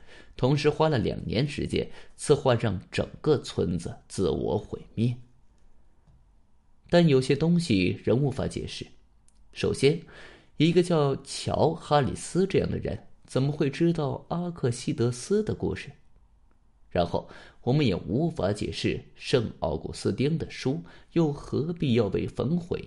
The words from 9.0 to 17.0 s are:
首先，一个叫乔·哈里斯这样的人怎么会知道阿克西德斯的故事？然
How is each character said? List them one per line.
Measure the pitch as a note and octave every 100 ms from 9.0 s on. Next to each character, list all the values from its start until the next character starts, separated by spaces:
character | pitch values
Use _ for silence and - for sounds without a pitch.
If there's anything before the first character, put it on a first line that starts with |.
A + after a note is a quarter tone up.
| - _ - - -
首 | - F#2
先， | F2 C3+ E3 - - - - _ -
一 | D#3+
个 | E3
叫 | F3 E3 C#3 C3+
乔· | - - - - C3+ E3
哈 | - D3
里 | C3 -
斯 | - E3+ F#3+
这 | -
样 | -
的 | -
人 | - - - - -
怎 | -
么 | C#3
会 | D3 C#3+
知 | - E3+
道 | E3 C#3+ B2 -
阿 | E3+ F3
克 | F3 C3
西 | B2 -
德 | C3 A#2+
斯 | B2 - G#3
的 | G#3+ -
故 | F2+
事？ | - - - - - _ _ - _ _ _ -
然 | F2